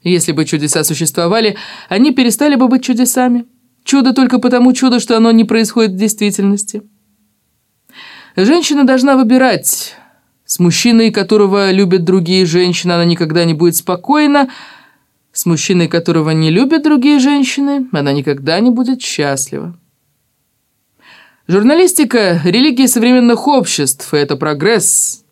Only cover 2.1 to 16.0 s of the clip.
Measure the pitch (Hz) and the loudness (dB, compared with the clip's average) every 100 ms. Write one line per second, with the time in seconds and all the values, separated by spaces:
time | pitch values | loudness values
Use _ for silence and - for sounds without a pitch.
2.1 | 262 240 208 294 277 254 254 254 240 247 | 2 0 0 0 2 2 0 0 -2 0
3.1 | 254 254 240 233 _ _ _ - 277 262 | 0 0 -2 -6 _ _ _ -2 0 2
4.1 | 262 254 254 247 247 247 254 262 240 - | 2 0 2 0 2 2 2 0 0 0
5.1 | 226 226 226 226 226 220 240 220 185 214 | 2 4 4 2 0 0 0 -2 0 -4
6.1 | 208 208 202 196 202 - 208 - _ _ | -2 -4 0 -2 -2 -6 -12 -16 _ _
7.1 | _ _ _ _ _ _ _ _ - - | _ _ _ _ _ _ _ _ -20 -20
8.1 | - - - 202 339 - 285 262 262 269 | -20 -12 -2 2 2 0 0 2 2 2
9.1 | 262 226 254 262 196 - - - - _ | 2 2 2 2 0 -4 -8 -10 -18 _
10.1 | _ _ _ - - 277 - 240 226 226 | _ _ _ -12 -2 0 0 2 2 2
11.1 | 220 196 214 202 202 196 190 196 185 175 | 0 0 2 2 2 0 2 2 0 2
12.1 | 185 170 185 180 170 180 175 175 175 170 | 0 0 0 2 0 0 -2 -2 0 0
13.1 | 170 165 160 165 151 175 170 - 180 - | 0 -2 0 0 0 0 -2 -6 -6 -2
14.1 | 294 294 285 262 - - - _ _ _ | 0 2 2 0 -6 -20 -20 _ _ _
15.1 | _ _ - 175 160 - 180 165 170 | _ _ -6 -4 -2 0 0 0 -2